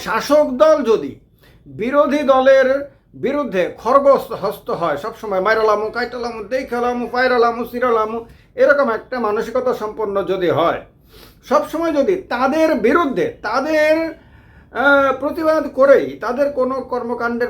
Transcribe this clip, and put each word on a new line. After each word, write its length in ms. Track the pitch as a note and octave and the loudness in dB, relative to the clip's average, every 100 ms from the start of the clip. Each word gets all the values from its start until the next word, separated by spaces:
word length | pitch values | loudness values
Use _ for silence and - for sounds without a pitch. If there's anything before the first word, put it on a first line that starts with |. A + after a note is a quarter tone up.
| F#3+ | -4
শাসক 400 | A3 A3 D4+ C#4 B3 | -4 2 2 2 2
দল 140 | D#4 D4+ A3+ | 4 4 2
যদি 200 | G3 C#3 G#2+ _ _ _ _ C#3+ | 0 -2 -14 _ _ _ _ -18
বিরোধী 540 | C3 A#3 C#4+ D4 D4 C#4 | -8 -2 2 2 2 2
দলের 340 | C4 C4 C4+ C4 C#4 C#4 _ _ C3 G#3+ | 4 6 6 4 0 -4 _ _ -6 -4
বিরুদ্ধে 380 | C#4+ B3 F#3 D#3+ - | -4 -2 -2 -4 -4
খড়গহস্ত 840 | A3+ C#4 C#4 B3+ - G#3 G3 G3+ - F#3 | 2 4 6 2 0 -8 -8 -8 -8 -4
হয়, 180 | E3 C#3 | -4 -4
সবসময় 380 | A3 - A3 F#3+ G3 | -8 -12 -6 -2 0
মাইরালামু, 420 | A3 A3 G#3 G#3+ A3+ | 2 2 0 -2 -6
কাইটালামু, 440 | A#3+ B3 A#3 A3+ G3 | -8 -8 -10 -10 -6
দেখালামু, 520 | C4 C4 A#3+ A#3+ B3 A#3 | -6 -4 -4 -4 -4 -4
পায়রালামু, 480 | B3 B3+ B3 A#3 A#3 A#3 | 0 2 4 2 0 -6
সিরালামু, 460 | A#3+ B3 A3+ G#3+ A3+ A#3 - _ - | -2 0 0 -2 -6 -10 -20 _ 2
এরকম 260 | C#4+ C#4+ B3 A3 | 4 4 2 -2
একটা 200 | - B3+ G#3+ | -6 -6 -4
মানসিকতা 480 | G#3+ A#3+ B3 B3 - | -4 -2 -4 -2 -4
সম্পন্ন 340 | G#3+ G#3 G#3 G3 F3 | -6 -6 -4 -2 -2
যদি 180 | F#3 E3+ C#3 | -2 0 2
হয়, 220 | E3 A#2 - _ _ - - _ - | 0 -2 -10 _ _ -20 -20 _ 0
সবসময় 440 | D4 D4 D#4 E4+ D4 | 0 0 -4 -2 0
যদি 160 | A3+ F3+ - | 0 0 -2
তাদের 360 | B3 C4 D#4 D#4+ C4+ G#3+ | -2 0 2 2 2 2
বিরুদ্ধে, 400 | D#4+ D4+ F3 C#3 - G#3+ | 2 2 -2 -4 -6 -4
তাদের, 460 | B3 D4 D#4 D4+ D#4+ D#4+ D#4 - - - - - A3 | -4 0 0 2 2 -2 -10 -20 -20 -20 -20 -12 -2
আহ, 280 | C#4 C#4 C4+ C4 | 2 4 2 -2
প্রতিবাদ 420 | D4 D4+ D#4 D#4+ - B3+ | -4 -2 0 0 -2 2
করেই, 260 | C#4 B3+ C3+ C#3 | 6 6 4 -6
তাদের 240 | G#3+ B3+ C#4 C4 | -6 -2 -2 -2
কোনো 160 | B3+ C4+ B3+ | -4 -4 -6
কর্মকাণ্ডের 580 | B3 A#3 A#3 A#3+ A#3 | -6 -6 -6 -4 -2